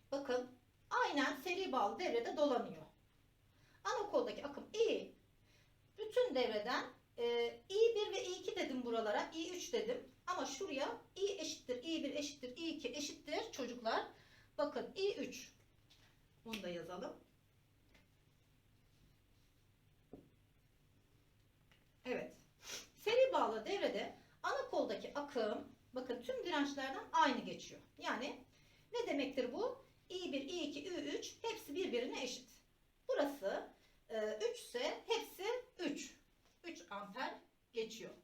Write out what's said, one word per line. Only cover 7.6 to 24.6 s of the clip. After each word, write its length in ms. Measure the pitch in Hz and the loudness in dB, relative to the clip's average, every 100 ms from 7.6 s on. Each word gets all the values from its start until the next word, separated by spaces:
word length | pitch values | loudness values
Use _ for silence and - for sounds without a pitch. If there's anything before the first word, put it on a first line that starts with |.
| - | -2
I 260 | 403 466 | 6 8
bir 180 | 427 415 | 8 2
ve 120 | 392 | 0
I 80 | 370 | -2
iki 240 | 370 - 359 | -4 -4 -2
dedim 280 | - 254 | -2 -2
buralara, 460 | 233 226 214 247 311 | 0 0 2 2 0
I 160 | 330 339 | -4 -6
üç 220 | 359 - | -6 -2
dedim. 360 | 226 233 - - - - | 0 0 -2 -6 -10 -4
Ama 200 | 359 262 | -2 -2
şuraya 520 | - 302 269 330 - - - | -4 -4 -2 -2 -2 -10 -2
I 80 | |
eşittir, 600 | 392 - 302 - - 247 | 0 0 -4 -6 -4 -4
I 200 | 330 311 | -2 -2
bir 100 | 285 | -2
eşittir, 420 | 294 285 - 247 330 | -2 -4 -6 -10 -6
I 120 | 330 | -6
iki 200 | 285 - | -4 -4
eşittir 640 | 294 285 - 294 339 453 | -4 -6 -8 -4 -4 -4
çocuklar. 540 | 294 240 240 220 311 415 - - - - - | -6 -6 -4 0 0 0 -10 -20 -20 -8 -2
Bakın 340 | 285 247 - 392 | 0 0 -4 0
I 180 | 403 | 0
üç. 380 | 294 233 - - - - _ - - - - _ - | 0 -4 -6 -14 -20 -20 _ -20 -20 -20 -20 _ -18
Bunu 180 | 226 208 | -10 -6
da 60 | 180 | -6
yazalım. 480 | 175 165 180 285 - - _ _ _ _ _ _ - - - _ - _ _ _ _ _ - - - _ - - _ _ _ _ - _ - - _ _ _ _ _ _ _ _ - _ _ _ _ _ - _ _ | -6 -6 -6 -8 -10 -18 _ _ _ _ _ _ -20 -20 -20 _ -20 _ _ _ _ _ -20 -20 -20 _ -20 -20 _ _ _ _ -20 _ -20 -20 _ _ _ _ _ _ _ _ -20 _ _ _ _ _ -20 _ _
Evet. 320 | 247 240 - - - _ - - - - | -4 -2 -4 -12 -20 _ -10 -10 -12 -4
Seri 340 | 415 480 523 | 4 8 8
bağlı 320 | 302 220 220 | 8 4 2
devrede 520 | 330 392 277 202 254 - - - | 0 2 2 2 -2 -8 -20 -6
ana 280 | 359 523 | 0 0